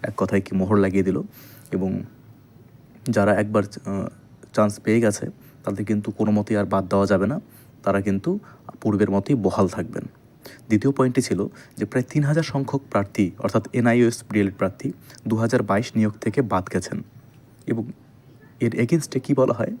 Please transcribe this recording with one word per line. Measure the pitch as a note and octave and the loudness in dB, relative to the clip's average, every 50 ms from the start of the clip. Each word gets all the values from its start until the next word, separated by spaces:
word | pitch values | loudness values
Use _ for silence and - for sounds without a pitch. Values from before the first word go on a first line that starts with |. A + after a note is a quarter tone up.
এক | - - - | -6 -6 -2
কথায় | - G2+ F#2+ - G2 | -2 -2 0 0 0
কি | F#2+ - - | -2 0 -2
মোহর | F#2+ F#2 F#2 G#2+ | -2 0 2 4
লাগিয়ে | G2+ G2 G2 F#2 G2 F#2 | 4 4 4 2 2 2
দিল। | F#2+ F2+ F#2 - - - - - - - - - - | 2 0 -2 -4 -8 -14 -20 -20 -20 -20 -20 -12 -6
এবং | - F#2+ F#2+ F#2+ F#2+ F#2+ - - - - - - - - - - - - - - - - - - - - - - | -4 -4 -2 -2 -4 -4 -8 -10 -18 -20 -20 -20 -20 -20 -20 -20 -20 -20 -20 -20 -20 -20 -20 -20 -20 -10 -4 -2
যারা | A2+ G#2+ G2+ G#2 G2+ | 2 2 4 4 2
একবার, | G2+ G#2+ G#2 G#2+ G#2+ G2+ | 2 0 0 0 0 0
আহ, | G#2 - - - G2+ G2 G2 F#2 - - - - - - - - - - | -2 -8 -12 -8 -6 -6 -4 -6 -8 -10 -16 -20 -20 -20 -20 -20 -6 0
চান্স | - G#2+ G#2 G#2 - | 0 0 0 0 -4
পেয়ে | - - G#2+ A#2 | -2 2 2 4
গেছে | A#2 G#2+ G2+ - - - - - - - - - - | 4 2 0 0 -8 -10 -12 -16 -20 -20 -20 -10 -8
তাদের | - G2+ G2+ G#2+ | -8 -6 -6 -4
কিন্তু | G2+ G#2+ G#2+ G#2 - | -2 -2 -2 -2 -6
কোনো | G#2+ - G#2+ G#2 | -4 -2 0 2
মতেই | G#2+ G#2 G#2 - A2 | 2 2 2 0 0
আর | G#2 G2+ | -2 0
বাদ | F2 F#2+ G2 F#2 | 0 0 -2 0
দেওয়া | F2+ G2+ G2 G2+ | 0 2 2 2
যাবে | G2 G#2 F#2 G2 | 4 2 2 2
না, | G2+ C#3+ F#3 - - - - - - - - - | 0 -2 -4 -6 -12 -20 -20 -20 -20 -20 -6 -2
তারা | G2+ G2 G2+ | 0 0 0
কিন্তু | G2 G#2 G2 G2 - E3 F#3 G#3 - - - - - - - - | 0 0 -2 0 0 -2 -2 -2 -4 -12 -20 -20 -20 -20 -20 -4
পূর্বের | - A2 G#2 F#2+ G#2+ - | -2 0 2 2 2 2
মতোই | G2 G2 G2 - D3 | 2 -2 0 0 0
বহাল | A#2+ G2 F#2+ - - G2 | 2 2 0 0 2 0
থাকবেন। | F2+ - - F2 - - - - - - - _ - _ _ - - - - - | 0 0 -6 -8 -6 -8 -10 -10 -10 -18 -20 _ -20 _ _ -20 -20 -20 -20 -4
দ্বিতীয় | - G#2+ G#2+ G#2+ C3+ C#3 | 0 0 2 2 2 2
পয়েন্টটি | - C3 B2+ B2 - | 2 2 2 2 0
ছিল | B2 - G#2 F2 G2 - - - - - - | 0 0 -2 -2 -2 -6 -8 -14 -20 -20 -8
যে | - G#2 | -8 -8
প্রায় | G2+ - B2+ B2+ - | -2 -2 -4 -4 0
তিন | - D3+ D3 | 0 0 2
হাজার | C#3 D3+ E3 D#3+ | 2 2 0 0
সংখ্যক | - - C#3+ C3+ - - C#3 - - | -2 -2 -4 -4 -2 -4 -6 -6 -2
প্রার্থী, | - G#2 G2+ G2+ - - G2+ F2 - - | -2 -2 -2 -2 0 0 0 0 0 -4
অর্থাৎ | - G#2 - A2 G#2 - - | -6 0 0 0 -2 0 -2
এনআইওএস | B2+ A#2 A#2+ A#2 B2 A#2+ A#2 A2+ - - - - | 2 2 4 6 6 4 4 2 -2 -10 -2 0
ডিএলএড | G#2+ G2+ G2 G2 | 0 0 0 0
প্রার্থী | - G2 F#2 - - - C3+ - - - - - - - | -2 -4 -4 -4 -4 -8 -8 -8 -8 -18 -20 -20 -10 -4
দু | A2 A2 | -2 0
হাজার | A2 A2+ A2+ - A#2+ G#2+ | 0 2 2 2 0 2
বাইশ | G2+ G2 G2+ B2 - - | 2 0 0 0 0 0
নিয়োগ | A2+ G#2+ G#2+ G#2 - | 2 2 2 0 -2
থেকে | - A2+ G#2 - | -6 -2 0 0
বাদ | C3+ G2+ - - - - - | 0 0 0 -2 -2 -2 -4
গেছেন। | - - - - - - - - - - - - - - - - - - | -4 -4 -4 -8 -10 -10 -12 -20 -20 -20 -20 -20 -20 -20 -20 -20 -14 -6
এবং | - A#2+ A2+ G#2+ B2 - - - - - - - - - - - - - - | -4 -4 -4 -4 -8 -10 -16 -18 -20 -20 -20 -20 -20 -20 -20 -20 -20 -6 -2
এর | - A#2 - | -2 -2 0
এগেইনস্টে | - A#2+ A#2 E3+ E3 D3 - - C3 | 0 2 2 2 0 0 -2 -6 -6
কী | - - C#3+ | 0 0 4
বলা | C3+ C3 C#3 - | 4 4 4 4
হয় | G#2 - - A3 - | 0 -2 -6 -6 -10